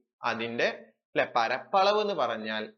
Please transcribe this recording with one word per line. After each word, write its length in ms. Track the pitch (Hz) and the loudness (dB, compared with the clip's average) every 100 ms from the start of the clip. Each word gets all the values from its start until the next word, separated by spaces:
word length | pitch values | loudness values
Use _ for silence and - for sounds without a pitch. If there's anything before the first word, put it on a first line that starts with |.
| _ _ | _ _
അതിന്റെ, 440 | 120 113 117 120 143 117 - | -4 -2 -2 -2 -2 -2 -12
അല്ലെ, 440 | _ _ 147 131 120 | _ _ -2 0 2
പരപ്പളവ് 640 | 113 127 - 196 196 208 | 0 -2 0 2 4 4
എന്ന് 140 | 208 | 0
പറഞ്ഞാൽ 580 | 175 120 113 110 110 107 | 0 -2 -2 -4 -6 -6